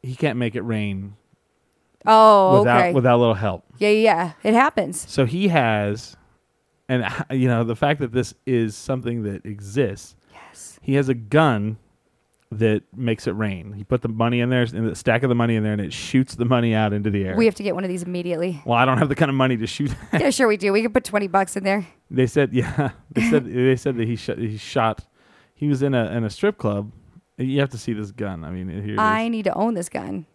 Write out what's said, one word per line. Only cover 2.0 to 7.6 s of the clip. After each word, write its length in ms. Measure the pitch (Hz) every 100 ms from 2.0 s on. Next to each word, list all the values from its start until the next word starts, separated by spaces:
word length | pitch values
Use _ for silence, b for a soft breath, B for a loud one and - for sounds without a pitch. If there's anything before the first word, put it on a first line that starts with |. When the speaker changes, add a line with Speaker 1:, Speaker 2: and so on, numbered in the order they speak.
Speaker 2:
Oh, 560 | - 220 220 208 190 190
Speaker 1:
without, 200 | 208 120
Speaker 2:
okay. 120 | 180
Speaker 1:
without 240 | 139 123 120
a 20 |
little 140 | 120
help. 300 | 104 104 92 _ -
Speaker 2:
Yeah, 100 | 208
yeah, 120 | 214
yeah. 300 | 220 165 175 - -
It 40 |
happens. 560 | 226 277 - 160 180 -
Speaker 1:
So 140 | - 127
he 220 | 156 202
has, 680 | 170 117 107 104 107 - - _ _ _ _ _ _ -
and, 160 | 127 101 -
<laughs> 100 | 160
you 180 | 135 127
know, 160 | 117